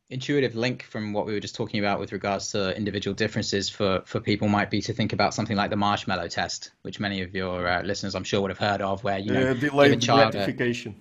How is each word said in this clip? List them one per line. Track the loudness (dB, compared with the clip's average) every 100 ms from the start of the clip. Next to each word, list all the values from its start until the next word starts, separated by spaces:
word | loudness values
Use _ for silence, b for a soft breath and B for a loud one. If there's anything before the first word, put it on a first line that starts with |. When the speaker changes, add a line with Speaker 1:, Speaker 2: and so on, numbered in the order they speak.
| -12
Speaker 1:
intuitive | -8 0 2 2 2
link | -2 -2
from | -8 -8 -4
what | -2 -2
we |
were | -4
just | -6 -6
talking | -4 0
about | 0 0
with | -2
regards | -4 -2 -2 -2
to | -2 -2 0
individual | -2 -2 -2
differences | 0 0 0 -2 -2 -2
for, | 0 0 0 0
for | -4
people | 0 2 4
might | 2 2
be | -2
to | -2
think | -2 -2
about | 2 0
something | 0 -2 0
like | 0
the | 2
marshmallow | 2 0 0 -2 -2
test, | -4 -4 -4 -12 _
which | -12 -4
many | -2 -2
of | -4 -4
your, | -4 -2 0
uh, | 0
listeners, | 0 -4 -4 -4
I'm |
sure, | 0 0
would | 0
have | 0
heard | 0 0
of, | 0 -2
where, | -2 -2
you | 0
know, | 2
Speaker 2:
Uh, | 2
Speaker 1:
give | 2
a | 2
Speaker 2:
delayed | 6 6 6
Speaker 1:
child | 4 6 6
a | 4
Speaker 2:
gratification. | -2 0 -2 -2 -6 -4